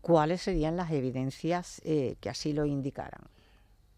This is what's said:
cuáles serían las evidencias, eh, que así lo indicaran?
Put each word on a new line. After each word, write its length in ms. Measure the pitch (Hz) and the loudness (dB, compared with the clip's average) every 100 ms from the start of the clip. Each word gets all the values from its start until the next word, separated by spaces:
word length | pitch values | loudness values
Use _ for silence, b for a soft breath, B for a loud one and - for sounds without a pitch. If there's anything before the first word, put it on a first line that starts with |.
cuáles 400 | - 170 151 175 | 4 6 6 2
serían 340 | - 175 156 170 | 0 0 0 0
las 160 | 170 | 0
evidencias, 880 | 151 127 127 131 - 160 175 180 - - | 0 0 -2 -4 -4 -2 -2 -4 -10 0
eh, 300 | 156 127 - | 2 0 -2
que 100 | - | -6
así 240 | - 156 | -4 -2
lo 120 | 147 147 | 0 0
indicaran? 560 | 143 135 - - - - b b b b b _ | 0 -2 -6 -10 -14 -20 b b b b b _